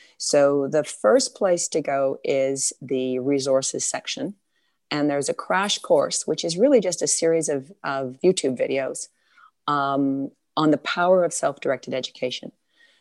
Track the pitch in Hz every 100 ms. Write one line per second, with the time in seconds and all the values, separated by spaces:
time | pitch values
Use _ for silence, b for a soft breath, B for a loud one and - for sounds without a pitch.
0 | b b - 147 143 143 139 151 147 -
1 | - 254 262 - 196 175 - 165 147 139
2 | 135 - - 139 135 139 - - 131 131
3 | 127 127 127 143 135 135 131 143 - 135
4 | - - 151 - _ _ _ _ - 151
5 | 147 143 135 - - 185 202 - - 156
6 | 131 - - 156 170 170 262 262 185 170
7 | 151 - 165 165 156 143 135 - - 139
8 | 131 131 180 185 139 120 131 135 131 -
9 | - b b b b _ - 143 139 139
10 | 139 135 135 _ _ - 156 147 - -
11 | 175 185 170 - 147 139 143 131 - 135
12 | 131 - 127 - - _ _ b b b